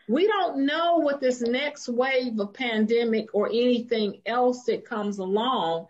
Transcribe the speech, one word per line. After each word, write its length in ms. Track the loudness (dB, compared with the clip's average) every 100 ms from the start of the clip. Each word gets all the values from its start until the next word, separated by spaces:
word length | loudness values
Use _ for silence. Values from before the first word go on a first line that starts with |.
| -2
we 180 | 2 2
don't 400 | 2 0 0 0
know 300 | 0 2 4
what 240 | 2 0
this 220 | 0 0
next 460 | -2 -2 -4 -6 -4
wave 520 | -2 2 0 0 -4
of 140 | -6
pandemic 800 | -4 -2 0 2 2 2 0 0
or 120 | -2 0
anything 720 | 2 2 2 0 -2 -2 -4 -4
else 380 | 0 2 0
that 200 | -2 -4
comes 340 | -4 -6 -4 -4
along 680 | -2 0 0 0 0 -2 -6